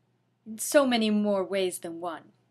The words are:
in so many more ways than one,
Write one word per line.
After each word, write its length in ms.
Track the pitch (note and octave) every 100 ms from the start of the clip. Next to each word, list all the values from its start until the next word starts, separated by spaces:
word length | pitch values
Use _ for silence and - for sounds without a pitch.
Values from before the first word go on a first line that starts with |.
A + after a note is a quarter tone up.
| _ _ _ _ -
in 120 | A3
so 280 | - D4+ C#4
many 240 | A#3+ A3
more 340 | G#3 G#3 G3+
ways 360 | F3+ G3 F#3 F3
than 200 | F3 E3
one, 320 | F3 D#3 - _ _